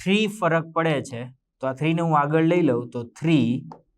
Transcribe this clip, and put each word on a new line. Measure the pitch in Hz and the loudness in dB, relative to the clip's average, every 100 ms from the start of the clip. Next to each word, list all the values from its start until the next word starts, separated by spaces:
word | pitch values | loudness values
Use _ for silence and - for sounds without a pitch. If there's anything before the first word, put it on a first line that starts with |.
થ્રી | 180 208 214 208 | -2 0 0 -2
ફરક | 170 165 160 165 | 0 0 -2 -2
પડે | 165 143 110 | 0 0 -4
છે. | 117 127 - _ - | -10 -12 -16 _ -8
તો | 131 | -6
આ | 131 | -2
થ્રીને | 156 170 165 | -2 0 2
હું | 151 | 2
આગળ | 143 160 160 | 2 2 4
લઈ | 175 151 | 4 2
લઉં | 120 120 120 | 0 -4 -10
તો | 117 - | -10 -4
થ્રી | 160 156 117 127 - - _ | 2 4 4 0 -6 -18 _